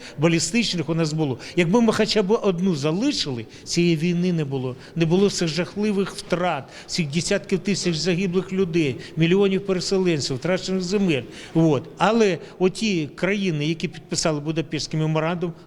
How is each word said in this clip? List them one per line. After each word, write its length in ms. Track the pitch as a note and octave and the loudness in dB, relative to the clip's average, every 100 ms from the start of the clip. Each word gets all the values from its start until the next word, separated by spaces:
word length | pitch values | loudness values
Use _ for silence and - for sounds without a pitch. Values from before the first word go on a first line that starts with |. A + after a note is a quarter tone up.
| - - | -10 0
балістичних 720 | E3 E3 - A#3+ G#3 F3 D3 | 2 2 2 0 0 -2 -2
у 60 | E3 | 0
нас 180 | D#3+ | 0
було. 240 | D#3 D3 A#2 - F3 | 0 -2 -2 -4 0
Якби 260 | E3+ A#3 | 4 4
ми 120 | A3+ | 4
хоча 300 | G#3 G#3+ A3 | 4 2 2
б 80 | F#3+ A3+ | 2 2
одну 320 | G#3 E3+ F#3+ D3+ | 2 0 0 0
залишили, 680 | D3+ F3 C#4+ A#3+ D3+ A#2+ G#2+ - | 0 0 0 -2 -4 -6 -8 -14
цієї 320 | - E3+ F3 D#3+ | -4 2 2 2
війни 380 | F3 F3 F3+ | 0 0 0
не 120 | E3 C#3 | 0 -2
було. 300 | C3+ B2+ B2 - E3 | -4 -4 -8 -6 0
Не 100 | D#3+ | 2
було 240 | F#3 G3+ | 4 2
цих 180 | G3 E3+ | 2 -2
жахливих 680 | D3+ E3+ G3+ G#3+ G3 F#3 - | -2 -4 -2 -2 0 -2 -6
втрат, 480 | - E3+ F3+ C#3+ - - - | -4 -2 0 -2 -6 -16 -8
цих 220 | - D3 | -4 -2
десятків 520 | D#3+ - G3+ - F#3+ | -2 0 -2 0 -2
тисяч 360 | - F#3+ F3+ D#3 | 0 0 0 -2
загиблих 580 | E3+ F#3 G3 F#3 F#3 | 0 0 0 -2 -2
людей, 420 | F#3+ F#3 E3+ D3 A2 - D#3 | -2 0 2 0 -2 -6 0
мільйонів 480 | E3 F#3+ G3 F#3+ G3 | 4 4 4 2 -2
переселенців, 720 | F#3 - F#3+ F3+ D3+ B2 C3 | -2 0 2 2 0 -2 -4
втрачених 460 | E3 F#3 - F#3+ | -2 -2 -2 -2
земель. 420 | F3 G3+ F#3+ C3+ - - - | 0 0 2 0 -2 -14 -2
От. 300 | E3 D#3+ C3 - - | 2 4 2 -2 0
Але 400 | F3+ A3+ G#3 E3 - - | 2 4 4 2 -6 0
оті 500 | F#3 - A3 F3 C#3+ - | 0 0 0 0 -2 -2
країни, 500 | F3+ G#3 F#3+ D3+ D3 | -2 0 -2 -2 -2
які 220 | E3 F3+ | -2 -6
підписали 520 | - - F3 E3+ D3 | -8 -8 -2 0 0
Будапештський 600 | D3+ D#3+ D#3+ D3+ - D#3 | -2 -4 -4 -6 -4 -2
меморандум, 540 | D#3 D#3 D#3+ F3 F3 - | 0 0 0 -2 -4 -8